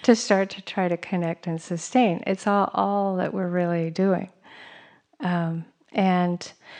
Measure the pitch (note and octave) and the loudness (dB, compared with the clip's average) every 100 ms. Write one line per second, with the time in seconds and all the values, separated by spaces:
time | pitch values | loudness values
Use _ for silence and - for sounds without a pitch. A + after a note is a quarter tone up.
0 | - A3+ - G3 G3 - - - F3+ E3+ | 4 4 4 2 2 -4 -8 -2 -2 -2
1 | - F3+ E3 E3 - D#3+ - E3+ - B3+ | -2 -2 -2 -4 -6 -6 -6 -8 0 2
2 | A3+ E3 - F#3+ G#3+ G3+ G3 - G3 G3+ | 2 2 -2 -2 0 2 2 2 0 0
3 | G3 F#3 F#3 F#3+ F#3 F3+ F3 E3+ E3 E3 | 0 0 -2 -2 -2 0 0 0 -2 0
4 | G3 F3 - - - - - - - _ | 2 0 -2 -14 -20 -20 -20 -20 -20 _
5 | _ - G3 F3 E3 E3 E3 _ _ - | _ -8 -2 -2 -2 -4 -10 _ _ 0
6 | F#3+ F3+ F3 F3 - - - - | 2 4 2 -2 -8 -20 -20 -20